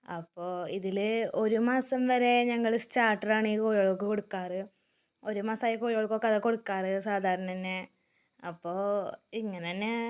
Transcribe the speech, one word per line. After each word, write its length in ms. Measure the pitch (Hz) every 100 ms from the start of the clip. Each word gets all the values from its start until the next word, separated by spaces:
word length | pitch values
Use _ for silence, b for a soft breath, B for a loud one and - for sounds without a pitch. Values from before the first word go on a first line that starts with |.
| - 175
അപ്പോൾ 380 | 170 - 175 180 175 196
ഇതിൽ 220 | 190 196 208 226 220 -
ഒരു 160 | 220 220 240
മാസം 360 | 254 254 254 254
വരെ 200 | 247 240 240 240
ഞങ്ങൾ 220 | 233 233 226
സ്റ്റാർട്ടറാണ് 640 | - 254 226 208 208 214 220
ഈ 40 | 214
കോഴികൾക്ക് 420 | 220 214 190 185 202
കൊടുക്കാറ്. 480 | 214 202 190 180 185 196 b b b b _ -
ഒരു 140 | 208 214
മാസമായ 320 | 214 233 226
കോഴികൾക്കൊക്കെ 480 | 233 220 214 220 226
അത് 80 | 214 233
കൊടുക്കാറ് 460 | 226 226 190 190 196 202
സാധാരണ 400 | 202 190 185 185
തന്നെ. 260 | 185 185 185 185 _ b b b _ 170
അപ്പോൾ 300 | 170 175 185 202 202 185 - _ 220
ഇങ്ങനെ 280 | 220 180 170
തന്നെ. 220 | 185 214 233 233